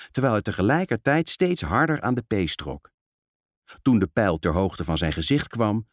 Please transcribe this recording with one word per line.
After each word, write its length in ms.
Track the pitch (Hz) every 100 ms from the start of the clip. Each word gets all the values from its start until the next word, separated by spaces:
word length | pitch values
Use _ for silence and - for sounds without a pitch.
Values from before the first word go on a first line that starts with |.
| -
terwijl 220 | - 131
hij 80 | 107
tegelijkertijd 880 | 101 95 98 151 185 117 - 147 165
steeds 320 | - 180 180
harder 400 | 76 107 160 151
aan 120 | 110
de 100 | 123
pees 320 | 113 104 82 -
trok. 360 | 71 65 - _ _ _ _ _ _ _ - -
Toen 180 | - 117
de 80 | 92
pijl 300 | - 104 82
ter 140 | 87
hoogte 320 | 80 95 -
van 140 | 80 82
zijn 160 | 82
gezicht 340 | 78 80 143 -
kwam, 400 | 117 110 107 110